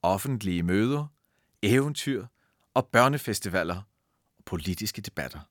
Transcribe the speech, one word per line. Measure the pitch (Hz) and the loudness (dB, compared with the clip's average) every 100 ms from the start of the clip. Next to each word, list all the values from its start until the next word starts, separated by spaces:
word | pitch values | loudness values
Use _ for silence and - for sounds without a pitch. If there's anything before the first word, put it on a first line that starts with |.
offentlige | 87 95 139 127 101 87 | 2 0 0 -2 -2 0
møder, | 87 95 113 143 147 _ _ _ _ _ | 2 2 2 0 -4 _ _ _ _ _
eventyr | 104 123 143 147 - 127 113 _ _ _ _ | 2 4 2 -4 -4 -4 -6 _ _ _ _
og | 127 131 | -2 4
børnefestivaler | 117 127 143 - 101 101 92 85 90 104 _ _ _ _ _ | 6 6 4 -2 -4 -2 -2 -2 -4 -8 _ _ _ _ _
og | - | -8
politiske | 90 78 90 107 - | -6 -4 -4 -4 -8
debatter. | 101 - 67 - 78 | -10 -8 -8 -10 -18